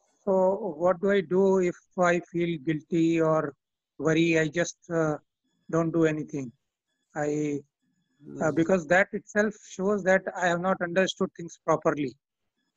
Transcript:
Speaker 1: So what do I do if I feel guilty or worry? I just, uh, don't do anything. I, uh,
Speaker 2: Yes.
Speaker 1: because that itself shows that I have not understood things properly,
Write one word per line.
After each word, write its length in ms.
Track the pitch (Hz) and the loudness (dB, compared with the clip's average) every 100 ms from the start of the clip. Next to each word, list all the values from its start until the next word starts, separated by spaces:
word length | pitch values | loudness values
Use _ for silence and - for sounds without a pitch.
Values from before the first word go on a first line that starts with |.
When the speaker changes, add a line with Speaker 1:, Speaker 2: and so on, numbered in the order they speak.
| _ _ | _ _
Speaker 1:
So 520 | 208 190 185 202 208 151 | -2 2 2 0 -4 -2
what 240 | 175 180 | 0 0
do 100 | 196 | 0
I 100 | 202 | 0
do 380 | 147 180 196 190 | 0 2 2 2
if 160 | 180 - _ - | 0 -4 _ 0
I 240 | 175 175 - | 2 2 -2
feel 260 | 170 170 160 135 | -4 -2 -2 -4
guilty 540 | 156 - 170 165 165 | -4 -2 0 2 2
or 320 | 160 156 - - _ _ _ - | 2 0 -2 -10 _ _ _ -4
worry? 420 | 143 160 170 160 | 0 2 4 2
I 80 | 160 | 0
just, 300 | 151 165 - - | -2 -4 -6 -6
uh, 280 | 165 156 147 - _ _ _ - | -2 -2 -4 -10 _ _ _ -6
don't 220 | 165 165 | -2 0
do 140 | 165 160 | 2 2
anything. 460 | 156 143 143 127 - _ _ _ _ _ 156 | 0 -6 -8 -10 -12 _ _ _ _ _ -6
I, 440 | 151 151 151 143 143 _ _ _ _ _ 147 143 | -4 -2 -2 -4 -10 _ _ _ _ _ -18 -4
uh, 40 | 156 | 0
Speaker 2:
Yes. 80 | 147 | 0
Speaker 1:
because 320 | 165 185 151 | 2 0 2
that 200 | 180 202 | 2 2
itself 420 | 208 - 208 214 - - | -4 -4 -2 -2 -4 -14
shows 320 | - 190 208 | -6 -2 0
that 180 | 180 190 185 190 | 2 2 0 -4
I 60 | 175 | -2
have 140 | 175 | 0
not 200 | 185 185 | -2 -2
understood 480 | 175 185 185 - - - | -2 0 0 -2 -6 -6
things 240 | 170 - - | -16 -8 -2
properly, 480 | 156 165 147 135 - _ _ _ _ _ | 0 0 -2 -4 -8 _ _ _ _ _